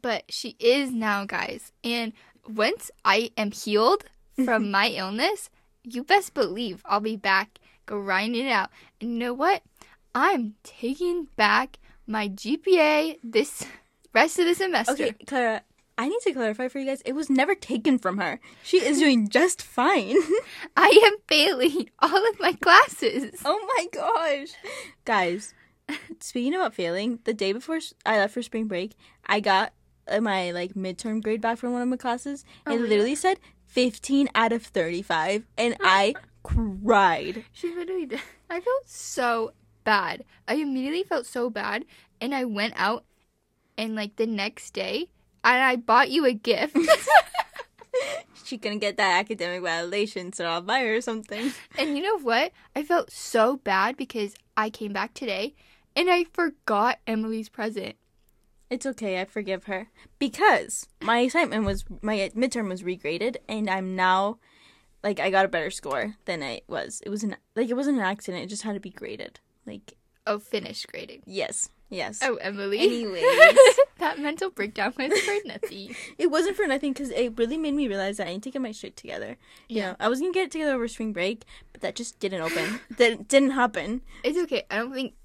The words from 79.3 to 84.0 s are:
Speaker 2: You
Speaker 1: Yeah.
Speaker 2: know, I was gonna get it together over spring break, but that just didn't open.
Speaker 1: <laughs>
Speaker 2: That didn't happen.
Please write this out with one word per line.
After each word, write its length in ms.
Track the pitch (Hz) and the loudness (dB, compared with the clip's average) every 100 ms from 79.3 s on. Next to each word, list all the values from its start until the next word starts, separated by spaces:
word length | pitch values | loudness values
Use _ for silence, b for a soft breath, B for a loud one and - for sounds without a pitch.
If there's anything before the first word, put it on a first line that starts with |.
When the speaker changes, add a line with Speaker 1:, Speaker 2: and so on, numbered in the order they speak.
| 240 b b b | -14 b b b
Speaker 2:
You 80 | 226 | -6
Speaker 1:
Yeah. 140 | 190 | -6
Speaker 2:
know, 60 | 185 | -2
I 80 | 214 | -2
was 120 | 262 | 0
gonna 120 | 359 | -2
get 120 | 359 | -2
it 60 | 370 | -4
together 220 | 320 302 | -2 -2
over 140 | 262 233 | -2 -4
spring 240 | - 220 | -6 -8
break, 320 | 202 185 226 - B B | -4 -4 -4 -14 B B
but 120 | - | -10
that 140 | 180 - | -10 -8
just 220 | 240 - | -12 -6
didn't 220 | 196 190 | -6 -4
open. 400 | 160 165 165 233 | -4 -4 -4 -6
Speaker 1:
<laughs> 120 | - 233 | -12 2
Speaker 2:
That 320 | 233 226 - | 2 2 2
didn't 220 | 277 269 | 4 4
happen. 500 | 269 247 185 165 247 | 2 0 0 -6 -8